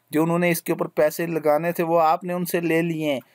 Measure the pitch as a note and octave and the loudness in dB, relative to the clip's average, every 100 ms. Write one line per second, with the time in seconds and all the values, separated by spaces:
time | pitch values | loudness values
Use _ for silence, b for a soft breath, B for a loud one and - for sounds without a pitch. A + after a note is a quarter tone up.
0 | _ D3+ E3 E3+ F3 E3 - E3 E3+ - | _ 0 2 2 0 0 -2 -4 -2 0
1 | D#3 - E3+ D#3+ D3+ D3 E3+ E3+ E3 E3+ | 0 0 -4 -2 2 2 0 -2 0 2
2 | D#3 E3+ F3+ F3 F3 F3+ E3+ D#3+ E3+ D#3+ | 4 2 -2 -4 -2 -2 0 0 0 -2
3 | D3+ C3+ b | -2 -4 b